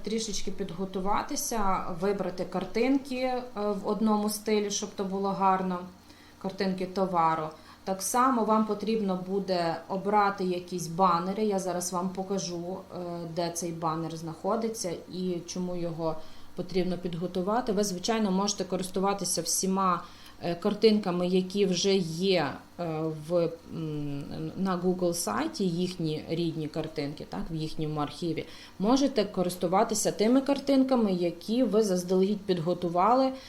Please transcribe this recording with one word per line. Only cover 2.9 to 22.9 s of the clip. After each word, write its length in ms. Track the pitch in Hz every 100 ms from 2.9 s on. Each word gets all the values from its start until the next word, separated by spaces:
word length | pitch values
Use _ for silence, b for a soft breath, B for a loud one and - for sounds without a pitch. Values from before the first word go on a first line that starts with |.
| 277 - 254
е, 260 | 254 254 247
в 340 | - 208 202 190
одному 420 | 208 220 208 208
стилі, 400 | 208 - 214 202
щоб 200 | 202 208
то 140 | -
було 240 | 190 196 202
гарно, 500 | 185 196 190 185 180 185 - B B B B
картинки 480 | 196 190 190 185 185
товару. 640 | 185 185 175 165 160 156 B B B
Так 180 | - 190
само 420 | - 247 254 240
вам 220 | 214 220 214
потрібно 580 | 202 196 226 202 180 180
буде 500 | 196 190 180 165 160 -
обрати 560 | 190 190 208 202 190
якісь 420 | 185 175 175 180 160
банери, 580 | 165 190 170 180 196
я 140 | 214 196
зараз 340 | 185 175 180
вам 160 | 180 185
покажу, 720 | 185 190 196 165 175 175 185
е, 420 | - 175 175 170 170 160
де 140 | 170
цей 220 | 170 175
банер 440 | 170 165 160 160 160
знаходиться 720 | 160 160 190 220 220 220 185 - -
і 240 | 170 185 175 170
чому 300 | 185 180 180
його 400 | 170 160 160 156 B B B -
потрібно 420 | 180 185 185 180
підготувати. 760 | 180 165 180 185 180 220 254
Ви, 120 | 196
звичайно, 460 | 202 180 180 226 214
можете 340 | 185 202 -
користуватися 800 | 180 180 185 - 190 196 185 -
всіма, 600 | 165 - 190 190 190 170 B B B B
е, 120 | 175
картинками, 720 | 170 208 208 220 214 202 175 180
які 400 | 185 185 202 196
вже 280 | 175 196 196
є, 560 | 165 160 190 180 143 - - -
е, 200 | 175